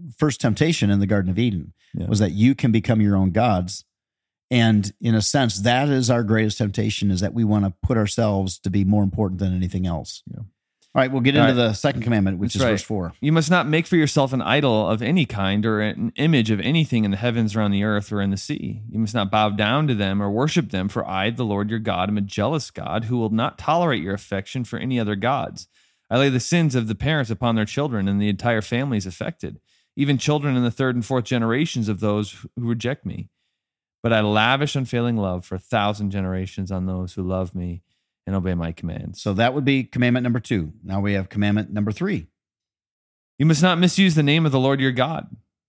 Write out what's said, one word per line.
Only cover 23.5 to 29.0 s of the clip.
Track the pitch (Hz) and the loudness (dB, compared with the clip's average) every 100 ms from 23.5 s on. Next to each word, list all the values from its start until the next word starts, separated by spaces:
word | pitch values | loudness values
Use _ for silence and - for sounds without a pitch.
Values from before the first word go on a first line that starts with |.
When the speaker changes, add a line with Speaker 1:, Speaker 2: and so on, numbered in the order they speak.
| - | -4
Speaker 2:
tolerate | - 165 175 120 | -2 0 2 0
your | 85 | -2
affection | 101 - 98 98 131 | -6 -6 -8 -6 -8
for | 117 117 | -8 -6
any | 127 127 | -4 -2
other | 107 101 | -2 -2
gods. | 113 135 - - - _ _ _ _ | -2 -2 -4 -10 -20 _ _ _ _
I | 120 | 0
lay | 139 | 2
the | 127 | 0
sins | - 175 160 127 | 0 2 2 0
of | 110 | -2
the | 110 | -4
parents | 135 156 113 | -2 -2 -2
upon | 104 123 113 | -2 0 0
their | 104 | 0
children | - 147 113 98 | -2 -4 -2 0
and | 101 | 0
the | 104 | 0
entire | 98 120 113 | 0 0 0
family | - 120 139 | 0 -4 -2
is | 110 | -4